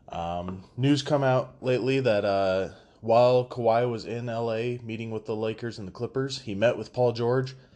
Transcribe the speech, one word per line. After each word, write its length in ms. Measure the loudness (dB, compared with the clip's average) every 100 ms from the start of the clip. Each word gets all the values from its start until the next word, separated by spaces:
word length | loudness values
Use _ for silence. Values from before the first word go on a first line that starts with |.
| -12
Um, 560 | -8 -6 -6 -6 -10 -12 -2
news 240 | 2 2
come 200 | 0 0
out 400 | 2 2 -2 -6
lately 380 | -2 0 0 2
that, 240 | 2 2
uh, 460 | 2 2 2 0 -2 -8 -20 _
while 460 | 2 6 6 4 0
Kawhi 420 | 0 2 4 2
was 160 | -2
in 240 | -6 -8 -6
L 240 | -4 -2
A 280 | -2 -4 -6
meeting 300 | -8 -8 -6
with 120 | -6
the 120 | -6 -4
Lakers 420 | -4 -4 -8 -8
and 80 | -12
the 60 |
Clippers, 480 | -8 -6 -4 -4 -6
he 160 | -8 2
met 200 | 2 2
with 160 | -4
Paul 200 | 0 2
George, 420 | 2 0 0 -2 -8 -20